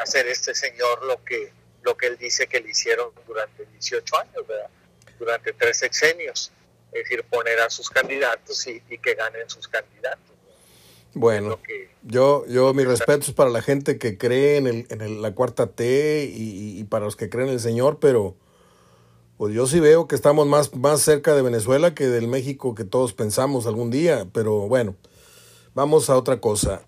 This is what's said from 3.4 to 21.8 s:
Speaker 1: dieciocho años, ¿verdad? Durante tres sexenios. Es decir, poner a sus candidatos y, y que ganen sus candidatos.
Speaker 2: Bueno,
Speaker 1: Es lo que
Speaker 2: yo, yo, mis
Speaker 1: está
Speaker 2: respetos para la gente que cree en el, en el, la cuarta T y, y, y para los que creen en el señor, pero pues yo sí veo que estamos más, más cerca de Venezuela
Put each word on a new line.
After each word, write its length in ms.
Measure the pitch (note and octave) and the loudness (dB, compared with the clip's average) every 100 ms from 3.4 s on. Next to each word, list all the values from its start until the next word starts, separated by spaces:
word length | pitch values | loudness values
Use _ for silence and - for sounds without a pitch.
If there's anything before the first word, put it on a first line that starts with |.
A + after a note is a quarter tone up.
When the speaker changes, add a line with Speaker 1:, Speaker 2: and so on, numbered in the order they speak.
| G#2+ - G#2 | -8 -12 -20
Speaker 1:
dieciocho 520 | _ - A#2+ - D#3+ | _ -8 -6 -4 -4
años, 300 | - - - | -4 -10 -10
¿verdad? 220 | G#2+ G#2 - _ _ - _ | -10 -10 -18 _ _ -20 _
Durante 340 | A#2 A#2 A2+ | -4 -4 -6
tres 240 | - A#2 A2+ | -2 -2 0
sexenios. 760 | B2+ - D#3 E3+ D3+ - - _ _ _ _ | -4 0 0 0 -6 -10 -12 _ _ _ _
Es 120 | A#2 A2+ | -12 -6
decir, 140 | A#2+ | -6
poner 360 | - A#2+ A2+ A2+ | -4 -4 0 0
a 120 | A2+ | 0
sus 180 | - - | -2 -4
candidatos 800 | C3 C3 C3+ B2+ A2+ - C#3 C3 | -2 -2 -2 -2 -2 -6 -10 -10
y, 140 | A#2 - | -12 -16
y 120 | A#2 | -6
que 160 | B2+ A2 | -4 -2
ganen 340 | A2 A2+ A2+ | -4 -8 -14
sus 180 | - - | -14 -8
candidatos. 520 | A2 - _ B2 - _ _ _ _ _ _ _ _ _ - | -8 -8 _ -10 -10 _ _ _ _ _ _ _ _ _ 0
Speaker 2:
Bueno, 300 | A#2 G#2+ G#2 | 2 2 -2
Speaker 1:
Es 40 | - | -8
lo 40 | |
que 260 | - G#2 - _ | -10 -14 -16 _
Speaker 2:
yo, 420 | - B2 C3+ C#3+ - | -4 2 4 4 0
yo, 260 | B2+ C3 | 2 4
mis 120 | C3+ B2+ | 4 2
Speaker 1:
está 200 | A#2+ - | 2 2
Speaker 2:
respetos 280 | D3 C#3 | 0 0
para 160 | C3 C3+ | 2 2
la 120 | A#2 | 2
gente 340 | B2 C#3 C#3 C#3 | 0 0 0 -2
que 200 | A#2+ F#2 | -4 -2
cree 400 | A#2+ B2+ C#3+ D3 | 0 2 4 4
en 100 | C3 | 0
el, 180 | A#2 A2+ | -2 -8
en 120 | A2 | -10
el, 200 | G#2+ G#2+ | -10 -8
la 120 | G#2+ | -8
cuarta 340 | F#2+ B2+ - A2+ | -2 -2 -2 -4
T 580 | - A#2+ C3+ D3+ D3+ C3+ | -2 0 0 0 -2 -4
y, 100 | A2+ A2 F#2+ G#2+ F#2+ | -8 -10 -10 -12 -12
y, 40 | |
y 40 | |
para 220 | G#2 A2 G#2 | -6 -4 -4
los 100 | - | -8
que 140 | G#2 | -8
creen 180 | A2+ C3+ | -4 -2
en 60 | B2 | -2
el 40 | |
señor, 400 | A#2 A2+ C3+ D3+ | -2 0 0 4
pero 360 | D3 B2 F#2+ - _ _ _ _ _ _ _ _ _ _ | 4 4 0 -6 _ _ _ _ _ _ _ _ _ _
pues 160 | G#2+ G#2+ | -4 0
yo 100 | C3 | 2
sí 140 | E3+ | 6
veo 280 | D3+ E3 D#3+ | 8 6 6
que 80 | C3+ | 2
estamos 300 | C#3+ D3+ D3 | 4 4 4
más, 280 | D3 D3 C3 | 4 2 0
más 260 | C#3 D3+ | 2 2
cerca 340 | D#3 D3+ E3 D3 | 4 4 4 4
de 60 | |
Venezuela 540 | B2+ A#2 G#2+ C3+ | 4 0 2 2